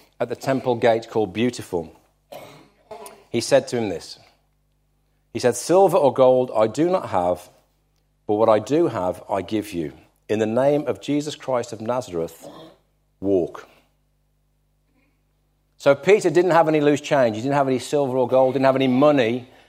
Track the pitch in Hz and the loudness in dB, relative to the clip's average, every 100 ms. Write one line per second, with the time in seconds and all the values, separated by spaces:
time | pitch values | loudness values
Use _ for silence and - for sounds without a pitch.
0 | _ - 123 117 - 135 127 120 120 113 | _ -10 -8 -6 -4 -4 -2 0 2 0
1 | 113 113 104 92 120 120 110 87 82 - | -2 -4 -4 -2 -4 -4 -8 -8 -8 -16
2 | _ _ _ - - - _ _ - - | _ _ _ -20 -20 -20 _ _ -20 -20
3 | - - _ 120 - 135 127 123 110 82 | -20 -20 _ -8 0 0 0 -4 -4 -6
4 | - - _ _ _ _ _ _ _ _ | -12 -20 _ _ _ _ _ _ _ _
5 | _ _ _ - 123 120 - 175 196 175 | _ _ _ -2 -2 0 2 4 4 4
6 | 143 123 127 127 127 110 110 110 170 185 | 2 4 4 4 2 0 0 0 0 -2
7 | 117 98 87 90 - _ _ _ _ _ | -4 -2 -2 -2 -6 _ _ _ _ _
8 | _ _ - 104 110 107 107 147 170 113 | _ _ -4 2 4 4 2 0 0 -2
9 | 90 - - 101 95 107 101 87 76 67 | -4 -6 -6 -6 -4 -6 -6 -6 -8 -10
10 | _ _ - 104 107 113 135 147 143 110 | _ _ -6 -2 -2 0 0 0 -2 -8
11 | - 147 147 139 - 127 113 104 110 127 | -6 -6 -6 -10 -6 -6 -6 -10 -6 -6
12 | 120 87 82 - - - - _ _ _ | -6 -6 -8 -10 -20 -20 -20 _ _ _
13 | _ _ 98 95 78 - - _ _ _ | _ _ -2 0 -2 -8 -20 _ _ _
14 | _ _ _ _ _ _ _ _ _ _ | _ _ _ _ _ _ _ _ _ _
15 | _ _ _ _ _ _ _ _ 143 139 | _ _ _ _ _ _ _ _ 0 0
16 | - 208 185 156 180 160 156 156 147 143 | 4 2 4 2 4 4 4 2 2 0
17 | - 147 120 107 127 143 135 127 - 147 | 0 0 2 0 -2 -2 0 -2 -2 -2
18 | 139 127 120 131 131 131 135 131 135 127 | -2 -2 0 2 2 2 2 2 2 4
19 | 147 143 113 123 117 _ | 4 4 2 -2 -8 _